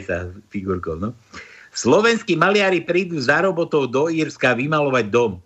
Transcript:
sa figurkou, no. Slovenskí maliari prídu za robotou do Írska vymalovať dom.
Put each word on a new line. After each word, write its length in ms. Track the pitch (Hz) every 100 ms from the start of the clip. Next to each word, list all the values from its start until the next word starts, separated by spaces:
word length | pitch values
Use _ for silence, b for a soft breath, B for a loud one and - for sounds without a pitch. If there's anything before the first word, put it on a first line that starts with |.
| 95
sa 160 | 87 87 98 -
figurkou, 480 | 101 95 92 85 80
no. 160 | 104 - B B B B B
Slovenskí 640 | - 113 170 226 226 -
maliari 480 | 165 180 208 196 175
prídu 400 | 160 175 185 165
za 240 | 123 151
robotou 400 | 190 170 165 156
do 240 | 131 127 160
Írska 480 | 160 147 - 131 120
vymalovať 560 | 143 156 143 127 107
dom. 240 | 117 117 90